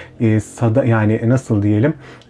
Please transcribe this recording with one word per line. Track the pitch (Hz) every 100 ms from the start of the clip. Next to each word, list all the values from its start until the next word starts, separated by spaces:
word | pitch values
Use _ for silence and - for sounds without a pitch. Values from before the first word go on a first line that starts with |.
| - -
e, | 117 107
sada-, | - - 120 113
yani | 127 113 107 110
nasıl | 117 131 - 110
diyelim, | 101 104 135 160 - - -